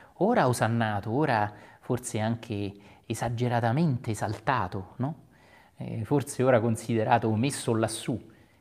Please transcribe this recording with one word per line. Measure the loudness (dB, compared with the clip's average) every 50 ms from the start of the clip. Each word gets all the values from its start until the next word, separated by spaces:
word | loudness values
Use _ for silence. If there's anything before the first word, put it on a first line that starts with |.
| -20 -20 _
ora | 0 0 2 4 4 4 4
osannato, | 4 2 2 2 2 2 0 0 -2 -4 -4 -2
ora | -2 0 0 2 2 2 0 0 -4 -10 -20 -20 -20 -20
forse | -6 -4 -4 -4 -4 -6 -4 -2
anche | -2 -2 -2 -4 -6 -8 -6 -6 -6 -6 -8 -12 -20 -20 -20 -20 _
esageratamente | -8 -6 -4 -4 -4 -2 -2 0 0 0 2 2 2 2 2 2 2 0 -2 -2 -4
esaltato, | -4 -4 -4 -4 -6 -4 -2 0 0 0 -2 -4 -6 -8 -10 -10 -6 -6
no? | -6 -6 -6 -10 -16 -20 _ -20 -20 -20 -20 -20 -20 _ _
Eh, | -12 -10 -8 -8 -8 -2
forse | 0 0 0 0 -2 -2 0 4
ora | 6 6 6
considerato | 6 4 0 -2 -2 -2 0 0 4 4 4 4 4 2 0
messo | 2 0 0 -2 -4 -2 -2 0
lassù, | 0 0 0 -2 -6 -6 -6 -6 -6 -6 -12 -20 -20 -20 _ _ _